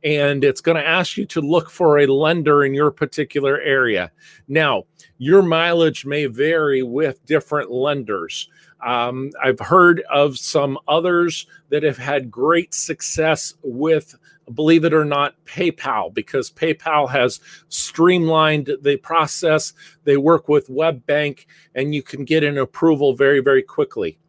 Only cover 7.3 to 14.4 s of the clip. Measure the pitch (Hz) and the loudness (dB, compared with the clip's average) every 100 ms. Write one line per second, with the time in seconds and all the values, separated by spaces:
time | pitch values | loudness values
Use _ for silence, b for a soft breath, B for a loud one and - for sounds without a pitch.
7.3 | 151 - 147 101 123 139 143 110 98 82 | -2 -2 -6 -4 -4 -2 -4 -6 -8 -8
8.3 | - - b b b 117 120 120 127 135 | -12 -14 b b b -6 -4 -4 -6 -10
9.3 | - 131 123 107 185 175 170 - 143 147 | -4 -2 -2 2 6 6 4 0 0 0
10.3 | 131 - 156 139 135 - 156 175 175 175 | -2 -4 -2 -2 -4 -2 0 2 0 0
11.3 | 160 - b b 147 151 127 131 147 127 | -4 -14 b b -2 -2 -4 -4 -4 -6
12.3 | 113 143 170 180 - - 156 - - 156 | -2 0 2 0 -8 -8 -10 -8 -2 0
13.3 | 151 - - 139 120 156 156 - - b | -2 -4 -10 -12 -4 0 0 -2 -20 b
14.3 | b | b